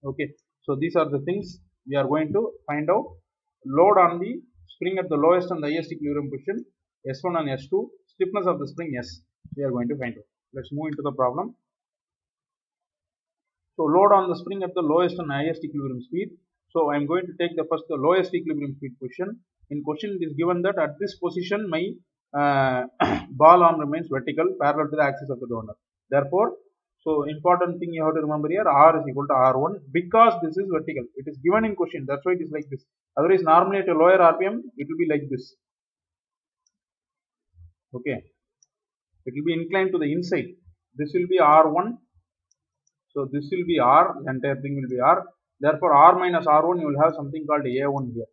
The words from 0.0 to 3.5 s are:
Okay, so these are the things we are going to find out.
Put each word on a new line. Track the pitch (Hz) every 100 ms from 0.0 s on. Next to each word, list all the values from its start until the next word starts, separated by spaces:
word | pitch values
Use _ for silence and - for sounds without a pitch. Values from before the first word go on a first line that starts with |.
| 139
Okay, | 135 143 - _ _
so | - 139
these | 165 160
are | 151
the | 139
things | 143 196 190 - _ _ 127
we | 139
are | -
going | 151 156
to | 196 226 - -
find | 147 156
out. | 202 - - _ _ _